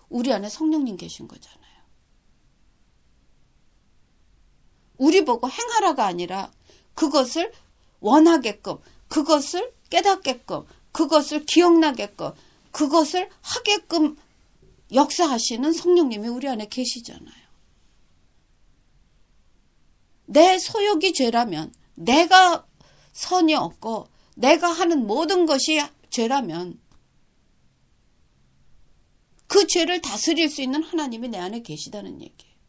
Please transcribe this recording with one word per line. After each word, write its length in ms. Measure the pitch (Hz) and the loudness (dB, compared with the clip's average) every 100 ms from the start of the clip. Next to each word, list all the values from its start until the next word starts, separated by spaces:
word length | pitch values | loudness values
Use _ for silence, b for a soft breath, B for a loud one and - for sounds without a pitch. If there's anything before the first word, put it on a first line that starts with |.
| - | -10
우리 240 | 240 240 | -4 -2
안에 160 | 208 202 | -2 -4
성령님 480 | - 311 311 254 180 | -4 -2 0 -2 -6
계신 320 | 170 - - | -14 -16 -20
거잖아요. 360 | - - _ _ _ _ _ _ _ _ _ _ _ _ _ _ _ _ _ _ _ _ _ _ _ _ _ _ _ _ _ _ _ _ _ _ - | -20 -20 _ _ _ _ _ _ _ _ _ _ _ _ _ _ _ _ _ _ _ _ _ _ _ _ _ _ _ _ _ _ _ _ _ _ 0
우리 280 | 269 370 | 4 4
보고 240 | 311 247 262 | 2 -2 -4
행하라가 580 | 320 466 440 381 269 208 | -8 -2 0 0 0 -2
아니라 440 | 175 175 190 - _ b b b | -2 -8 -8 -10 _ b b b
그것을 580 | - 302 294 247 330 415 b b _ _ - | -4 0 2 0 -2 -6 b b _ _ -6
원하게끔, 800 | 214 285 320 330 233 208 196 160 b b - | 4 6 8 6 2 -6 -10 -12 b b -6
그것을 640 | 311 294 294 277 349 508 _ - | -2 2 2 2 -6 -8 _ -2
깨닫게끔, 760 | 339 392 381 277 247 - 160 - b _ | 0 2 0 -2 -8 -8 -12 -12 b _
그것을 520 | - 302 311 294 294 | -4 2 2 0 -6
기억나게끔, 880 | 302 320 349 339 311 233 202 - 156 - b b b | 0 4 6 6 4 -2 -10 -10 -12 -12 b b b
그것을 600 | - 294 330 302 359 381 b | -4 0 2 2 -2 -6 b
하게끔 760 | - - 415 415 - 330 302 - _ _ _ _ _ _ - | -12 -8 -2 -4 -2 0 0 -2 _ _ _ _ _ _ -4
역사하시는 800 | 247 277 - 330 233 - 226 294 | 0 0 0 -2 0 -4 -4 -2
성령님이 560 | 320 349 359 277 208 226 | -2 2 4 2 -2 -8
우리 200 | 247 269 | -8 -6
안에 200 | 226 214 | -8 -8
계시잖아요. 760 | - 247 240 233 - - - _ _ _ _ _ _ _ _ _ _ _ _ _ _ _ _ _ _ _ _ _ _ _ _ _ _ _ _ - | -8 -8 -8 -14 -20 -20 -20 _ _ _ _ _ _ _ _ _ _ _ _ _ _ _ _ _ _ _ _ _ _ _ _ _ _ _ _ 0
내 320 | 214 359 370 | 6 6 4
소욕이 540 | - 453 415 320 370 | -2 -2 0 0 0
죄라면, 600 | 330 240 233 233 156 156 _ _ | 0 0 0 -2 -6 -10 _ _
내가 720 | - 170 294 339 370 359 330 _ _ b b b | -8 2 2 6 6 6 2 _ _ b b b
선이 420 | - - 359 320 | -14 -2 2 2
없고 540 | 285 165 - 220 220 - _ _ | 2 -2 -8 -10 -10 -10 _ _
내가 340 | - 247 330 349 | -2 2 4 2
하는 380 | 330 349 311 208 | 0 0 0 0
모든 400 | 240 320 370 320 | -2 0 0 2
것이 340 | 269 320 311 294 _ - | 0 0 -2 -2 _ -10
죄라면 720 | - 226 277 208 165 180 - _ _ _ _ _ _ _ _ _ _ _ _ _ _ _ _ _ _ _ - _ _ _ _ _ _ - | -4 -2 -2 -4 -8 -10 -14 _ _ _ _ _ _ _ _ _ _ _ _ _ _ _ _ _ _ _ -20 _ _ _ _ _ _ 0
그 200 | 392 381 | 2 2
죄를 320 | 359 330 359 | 0 -2 -4
다스릴 480 | 262 214 330 302 311 | -6 -6 -4 -2 -2
수 140 | 285 | -4
있는 200 | 262 285 | -6 -6
하나님이 460 | 320 339 277 226 247 | -4 -6 -6 -8 -10
내 100 | 214 | -10
안에 240 | 240 233 | -10 -12
계시다는 580 | 233 156 - 208 190 - | -14 -14 -14 -14 -16 -18
얘기예요. 340 | - _ _ _ | -20 _ _ _